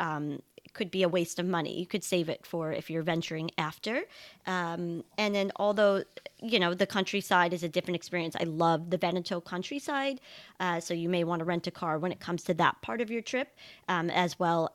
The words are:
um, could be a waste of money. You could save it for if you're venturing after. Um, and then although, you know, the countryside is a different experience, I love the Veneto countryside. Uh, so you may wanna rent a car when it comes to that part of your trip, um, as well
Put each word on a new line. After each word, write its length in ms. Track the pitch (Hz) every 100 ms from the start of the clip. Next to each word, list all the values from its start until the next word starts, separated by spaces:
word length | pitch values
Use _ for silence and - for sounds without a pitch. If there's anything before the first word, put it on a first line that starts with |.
um, 420 | 170 151 147 139 - - -
could 180 | - 190
be 120 | 190
a 60 | 175
waste 300 | 180 170 -
of 80 | 185
money. 320 | 170 151 -
You 80 | 180
could 180 | 202
save 240 | - 180 160
it 180 | - -
for 260 | 170 156
if 180 | 160 -
you're 120 | 160
venturing 480 | 160 165 - 160 170 -
after. 460 | 156 - 214 262 453 - - - 185
Um, 580 | 185 170 170 170 170 - -
and 180 | 208
then 180 | 202 196 -
although, 480 | 208 208 202 196 - - - -
you 180 | 226 220
know, 160 | 175
the 120 | 180 190
countryside 640 | 202 190 202 - 185 175
is 100 | 175
a 60 | 165
different 280 | 180 180 170
experience, 380 | - 170 165 -
I 60 |
love 460 | 165 156 165 160 170
the 60 | 175
Veneto 440 | 175 180 170 175
countryside. 800 | - 180 - 277 - 277 277 262 - - - -
Uh, 200 | 180 170
so 140 | 170
you 140 | 170 170
may 160 | 175
wanna 200 | 165 170
rent 220 | 165 175 175
a 40 |
car 280 | - 170 156
when 140 | 180
it 80 | -
comes 220 | - 175
to 100 | -
that 260 | 170 147 -
part 200 | - 233
of 100 | 220
your 120 | 233
trip, 340 | - 254 294 - - - -
um, 220 | 180 165
as 280 | 180 175 -
well 320 | 175 170 160